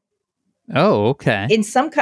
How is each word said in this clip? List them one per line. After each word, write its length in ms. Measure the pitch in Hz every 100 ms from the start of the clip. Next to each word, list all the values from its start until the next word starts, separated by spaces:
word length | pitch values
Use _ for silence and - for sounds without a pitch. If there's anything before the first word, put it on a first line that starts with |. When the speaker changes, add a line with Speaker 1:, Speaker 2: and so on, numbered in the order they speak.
| _ _ _ _ _ _ -
Speaker 1:
Oh, 340 | 135 196 113 107
okay. 400 | 143 - 104 110
Speaker 2:
In 140 | 220
some 260 | 208 254 302
ki-, 120 | 302